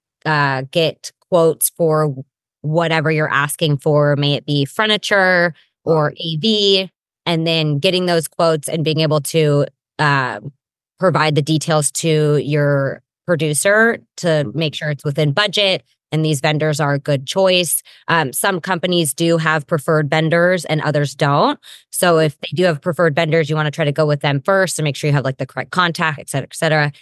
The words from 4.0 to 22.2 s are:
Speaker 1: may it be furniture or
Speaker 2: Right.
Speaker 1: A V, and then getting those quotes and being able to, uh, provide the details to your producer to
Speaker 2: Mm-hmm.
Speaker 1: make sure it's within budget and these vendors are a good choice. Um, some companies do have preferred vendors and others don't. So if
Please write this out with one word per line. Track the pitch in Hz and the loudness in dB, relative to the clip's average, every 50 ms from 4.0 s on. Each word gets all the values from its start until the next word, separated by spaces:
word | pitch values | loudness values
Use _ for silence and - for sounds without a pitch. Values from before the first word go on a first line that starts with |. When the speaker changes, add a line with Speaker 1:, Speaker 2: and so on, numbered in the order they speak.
| 147 147 147 | 2 2 2
Speaker 1:
may | 139 143 143 143 | 2 0 0 -2
it | 117 - | -2 -2
be | - 147 143 139 | -2 -2 -2 -2
furniture | - - - 214 214 214 202 - - 214 196 185 185 185 175 175 175 - - _ _ _ _ _ | -2 -2 -2 0 0 0 -2 0 0 2 2 4 4 2 2 2 0 -2 -8 _ _ _ _ _
or | 151 165 156 147 | 0 0 0 0
Speaker 2:
Right. | 147 - - | -2 -4 -6
Speaker 1:
A | - 165 160 | -6 -6 -4
V, | 151 175 226 214 208 202 196 190 190 190 180 - _ _ _ _ _ _ | -2 0 0 0 2 2 2 2 2 0 -4 -10 _ _ _ _ _ _
and | 175 170 160 165 | -2 -2 0 0
then | 165 165 165 156 151 147 143 | 0 0 0 0 0 -2 0
getting | 143 190 175 180 185 | 0 0 0 0 0
those | 180 175 165 156 - | 0 0 0 -2 -4
quotes | - - 175 165 160 156 - - | -2 0 0 0 0 0 -4 -6
and | - 170 147 | -6 -4 -2
being | 160 156 156 | -2 0 0
able | 160 147 151 151 139 | 0 0 0 -2 -2
to, | - - 165 156 147 143 143 143 - - _ _ _ _ - | -2 0 0 2 2 2 2 0 -2 -6 _ _ _ _ -2
uh, | 151 147 143 139 127 123 104 104 113 147 - _ _ _ _ _ _ _ _ _ | 0 0 0 0 -2 -4 -6 -8 -12 -14 -16 _ _ _ _ _ _ _ _ _
provide | 185 185 147 143 151 156 151 | 0 2 2 2 2 2 2
the | 156 143 | 0 0
details | 156 160 151 - 165 160 151 147 - - | 0 0 -2 0 0 0 0 0 -2 -4
to | - - 165 156 151 151 147 147 | -2 -2 0 2 2 2 2 2
your | 143 - 139 151 147 147 143 143 139 139 131 - - - _ _ _ _ | 0 0 0 0 0 2 2 0 0 -2 -4 -6 -8 -14 _ _ _ _
producer | - 175 139 160 151 151 - - 202 208 220 226 233 - - - _ _ - | -2 -2 0 0 -2 -2 0 2 2 4 4 4 2 0 -2 -8 _ _ -6
to | 170 | -2
Speaker 2:
Mm-hmm. | 170 156 151 139 104 113 147 | 0 0 0 0 -2 -4 -4
Speaker 1:
make | 160 151 135 | -4 -4 -4
sure | - 160 151 | -6 -6 -6
it's | 147 139 - | -6 -4 -4
within | 151 139 156 156 147 139 | -4 -2 0 0 2 2
budget | 208 208 208 165 214 202 190 185 - - _ _ _ _ _ | 2 0 2 2 2 2 2 0 -2 -4 _ _ _ _ _
and | - 156 156 | -2 -2 0
these | 156 156 131 | 0 0 0
vendors | - 156 151 147 156 156 147 143 | 0 0 0 0 0 0 0 0
are | 156 143 143 | 0 0 -2
a | 139 | -2
good | - - 143 135 139 | -2 -2 -2 -2 -2
choice. | - - 190 190 185 185 180 175 151 - - - - - - _ - | -4 -2 0 2 2 2 2 0 -2 -4 -6 -8 -12 -20 -12 _ 0
Um, | 165 170 151 127 123 | 0 0 0 0 -2
some | - - 202 190 170 - | -2 -2 -2 -2 -2 -2
companies | 185 185 165 185 180 180 175 165 139 - | -4 -4 -2 -2 0 0 0 0 -2 -2
do | - 170 165 170 | -2 0 2 2
have | 165 156 160 156 156 143 | 2 2 0 0 0 -2
preferred | - 175 151 - - 160 151 151 139 | -2 -4 -4 0 0 0 0 2 2
vendors | 160 156 160 160 170 170 175 180 185 180 - | 0 0 2 2 2 2 2 2 2 0 -2
and | - 156 156 | -2 -4 -2
others | - 151 147 151 147 139 - | -2 0 0 0 -2 -2 -2
don't. | - 156 143 143 151 202 269 - - _ - - - _ _ | -2 0 2 2 2 2 2 0 -4 _ -18 -20 -20 _ _
So | - - 190 180 165 | -4 0 2 4 4
if | 160 | 4